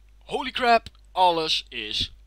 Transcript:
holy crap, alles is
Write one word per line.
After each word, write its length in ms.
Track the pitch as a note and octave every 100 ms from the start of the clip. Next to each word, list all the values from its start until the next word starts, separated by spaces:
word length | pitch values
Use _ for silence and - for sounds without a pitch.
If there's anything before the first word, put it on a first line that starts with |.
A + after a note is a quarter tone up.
| _ _
holy 280 | - A#3 B3+
crap, 360 | - A#3+ A3+ - - _
alles 540 | F#3 F#3 E3 D#3 - -
is 420 | B2 G#2+ A2 - -